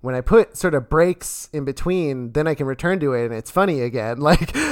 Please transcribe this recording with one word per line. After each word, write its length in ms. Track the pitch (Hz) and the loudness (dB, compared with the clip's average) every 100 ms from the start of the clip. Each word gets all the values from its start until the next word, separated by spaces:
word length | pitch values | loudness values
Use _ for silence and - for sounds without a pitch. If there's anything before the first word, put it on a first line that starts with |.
when 160 | 123 127 | -4 -4
I 40 | |
put 360 | 127 220 202 - | 4 4 4 -2
sort 180 | 180 | 0
of 140 | 147 120 | 0 0
breaks 600 | 156 170 175 - - - | 2 2 2 -8 -12 -10
in 120 | 151 | -8
between, 680 | 139 135 175 185 160 131 120 | -6 -4 -2 0 -2 -4 -4
then 160 | 120 156 | -2 0
I 60 | 151 | -2
can 100 | 135 | -4
return 320 | 131 175 190 | -2 -2 0
to 120 | 147 | 0
it 140 | 123 117 | 0 -2
and 80 | |
it's 180 | 113 - | -6 -4
funny 300 | - 196 147 | 0 2 2
again. 360 | 123 120 110 120 | -2 -2 -4 0
<laughs> 0 | |
Like, 300 | 147 165 165 277 311 | 4 4 4 -4 -2